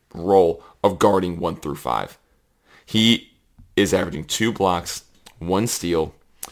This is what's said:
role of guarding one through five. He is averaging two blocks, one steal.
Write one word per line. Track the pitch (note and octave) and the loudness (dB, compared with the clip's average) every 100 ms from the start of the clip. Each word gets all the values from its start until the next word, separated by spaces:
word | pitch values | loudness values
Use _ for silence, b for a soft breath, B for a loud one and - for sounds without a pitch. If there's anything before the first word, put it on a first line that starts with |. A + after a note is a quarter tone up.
| _ | _
role | - F2+ G2 E2+ E2 B B | -8 4 6 6 0 B B
of | G2+ F#2 | -2 2
guarding | G#2+ F#2+ F2+ E2 | 2 2 0 -4
one | E2+ D#2+ | -6 -6
through | D2+ C#2+ | -8 -8
five. | B1+ A1+ G1+ - _ _ _ b b b - | -4 -4 -6 -14 _ _ _ b b b -4
He | A2 A2 A#2 - _ _ - - - | 2 2 2 -4 _ _ -20 -4 0
is | G2 | 2
averaging | F#2 E2+ D2 E2 | 0 -2 -8 -8
two | - A2+ | -4 -2
blocks, | G2+ F#2+ F2 E2+ - - _ - - | 0 0 0 -4 -12 -16 _ -20 -10
one | E2+ F#2 A#2 | -2 0 0
steal. | - F2 E2 D2+ - _ B B | -4 -2 -2 -2 -8 _ B B